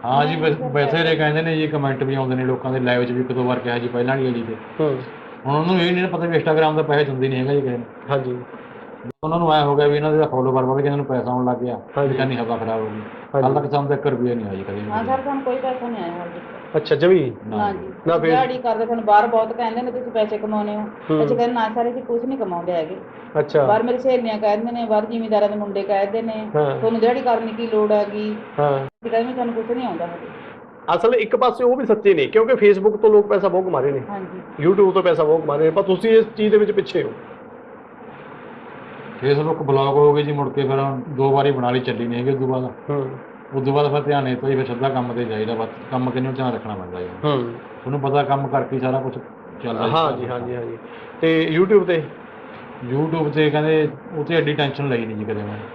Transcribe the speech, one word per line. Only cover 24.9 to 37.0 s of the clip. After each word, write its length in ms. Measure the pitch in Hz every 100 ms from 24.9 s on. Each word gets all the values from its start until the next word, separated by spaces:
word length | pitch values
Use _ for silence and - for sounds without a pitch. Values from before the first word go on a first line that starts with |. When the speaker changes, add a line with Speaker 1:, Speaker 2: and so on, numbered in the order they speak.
| 214 220
Speaker 2:
ਜ਼ਿਮੀਂਦਾਰਾਂ 420 | 233 220 214 208
ਦੇ 80 | 208
ਮੁੰਡੇ 260 | 202 196
ਕਹਿ 240 | 190 196 202
ਦਿੰਦੇ 260 | 226 226
ਨੇ, 180 | 220 214 -
Speaker 3:
ਹਾਂ। 220 | 147 135
Speaker 2:
"ਤੁਹਾਨੂੰ 220 | 220 233
ਦਿਹਾੜੀ 200 | 226 254
ਕਰਨ 260 | 254 226 226
ਦੀ 60 |
ਕੀ 140 | 220 226
ਲੋੜ 260 | 214 214
ਆ 120 | 208
ਗਈ?" 320 | 202 208 214 214 - -
Speaker 3:
ਹਾਂ। 280 | 147 139 135
Speaker 2:
ਅਸੀਂ 240 | _ 233
ਕਹਿੰਦੇ, 240 | 226 240
"ਸਾਨੂੰ 200 | 254 240
ਕੁਛ 160 | 226 226
ਨਹੀਂ 160 | 247 247
ਆਉਂਦਾ 200 | 165 170
ਹਾਲੇ।" 220 | 170 - - - - - - - 175
Speaker 3:
ਅਸਲ 180 | 226
ਇੱਕ 220 | 247 220 240
ਪਾਸੇ 280 | 247 233
ਉਹ 120 | 247 254
ਵੀ 100 | 240
ਸੱਚੇ 280 | 214 202
ਨੇ, 120 | 170 131
ਕਿਉਂਕਿ 260 | 214 226
Facebook 440 | 254 208 190 208 208
ਤੋਂ 140 | 220
ਲੋਕ 160 | 208 202
ਪੈਸਾ 220 | 202 190
ਬਹੁਤ 160 | 180
ਕਮਾ 160 | 185 156
ਰਹੇ 120 | 135
ਨੇ। 80 | 139 123
Speaker 2:
ਹਾਂਜੀ। 560 | 202 180 - - - 151
Speaker 3:
YouTube 240 | 196 196
ਤੋਂ 120 | 185
ਪੈਸਾ 220 | 180 160
ਬਹੁਤ 180 | 151 160
ਕਮਾ 140 | 151 143
ਰਹੇ 80 |
ਨੇ, 60 | 160
ਪਰ 120 | 165
ਤੁਸੀਂ 280 | 190 185 226
ਇਸ 140 | 226 220 -
ਚੀਜ਼ 140 | 214
ਦੇ 80 | 214
ਵਿੱਚ 140 | 208
ਪਿੱਛੇ 300 | 202 - 180